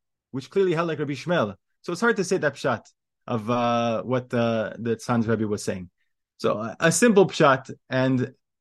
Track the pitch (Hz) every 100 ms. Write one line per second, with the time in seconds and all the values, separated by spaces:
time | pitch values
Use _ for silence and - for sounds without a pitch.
0 | _ _ _ 131 - 196 185 160 170 151
1 | 147 139 151 170 107 95 _ _ - 175
2 | 233 214 180 185 147 127 143 110 - _
3 | _ _ - 120 107 123 120 117 120 113
4 | 117 127 127 123 117 113 101 - 117 113
5 | - 120 110 110 110 104 - 98 90 _
6 | _ _ _ _ - - 110 - 165 165
7 | 240 202 180 - 151 127 - 139 _ 131
8 | 131 127 123 - _ _